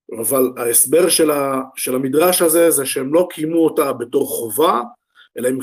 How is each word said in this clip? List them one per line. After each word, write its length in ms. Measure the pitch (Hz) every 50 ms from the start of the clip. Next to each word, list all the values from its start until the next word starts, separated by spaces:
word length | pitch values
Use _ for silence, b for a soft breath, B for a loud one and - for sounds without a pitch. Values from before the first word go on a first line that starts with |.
| _ - - 110
אבל 320 | 113 117 139 131 127 120 127
ההסבר 520 | 131 120 120 117 - - 131 147 170 185 170
של 220 | 165 - 160 151
ה-, 300 | 147 143 139 139 135 131 131 - -
של 200 | - - 135 127
המדרש 460 | 131 139 131 135 156 175 180 180 -
הזה, 300 | 175 160 156 170 170 165
זה 140 | 143 139 131
שהם 280 | - - 139 131 139 156
לא 140 | 175 175 180
קיימו 360 | - 160 156 160 165 165 160
אותה 280 | 151 151 151 147 135 123
בתור 360 | 117 117 120 143 139 135 135
חובה, 520 | - - 113 110 - 143 160 185 214 - - - - _ _ b b b b b -
אלא 100 | - 117
הם 100 | 127 131 131